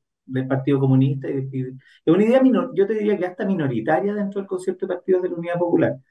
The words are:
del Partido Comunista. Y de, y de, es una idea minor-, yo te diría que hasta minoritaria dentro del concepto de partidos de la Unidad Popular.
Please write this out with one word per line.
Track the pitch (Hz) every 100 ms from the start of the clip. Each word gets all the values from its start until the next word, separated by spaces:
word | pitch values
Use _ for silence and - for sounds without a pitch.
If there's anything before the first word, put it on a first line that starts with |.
| _ _ -
del | 131 131
Partido | 131 131 139
Comunista. | 135 131 135 135 156
Y |
de, | 139 135
y | 131
de, | 127
es | 131 - _ -
una | 170
idea | 220 262
minor-, | 262 208 -
yo | 160 196
te |
diría | 214 208 196
que | 180
hasta | 180 190
minoritaria | 190 139 117 151 165 196
dentro | 208 196 202
del | 190
concepto | 185 185 180 190
de |
partidos | 180 - 185
de | 180
la | 170
Unidad | 170 175
Popular. | 175 175 117 - _